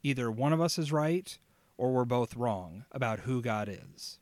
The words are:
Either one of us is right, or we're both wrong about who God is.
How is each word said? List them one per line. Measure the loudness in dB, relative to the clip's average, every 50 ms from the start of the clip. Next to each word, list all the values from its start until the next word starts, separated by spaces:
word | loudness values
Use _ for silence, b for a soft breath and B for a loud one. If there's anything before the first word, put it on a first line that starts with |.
Either | 0 0 0 0 0 -2
one | 0 2 2 4 4
of | 4
us | 4 2 2 0
is | 0 0
right, | 2 2 2 2 2 0 -2 -6 -16 -18 b b b b b b b
or | 0 2 4
we're | 4 4 4
both | 4 2 2 2 0 -2
wrong | -2 0 0 0 -2 -4 -10 -12 -14 -16 _
about | -4 -2 -2 -2 -2 -2
who | -2 -2 -2 -2
God | 0 0 0 0 -2 -4
is. | -6 -10 -12 -20 -18 -14 -14 -14 -14 -16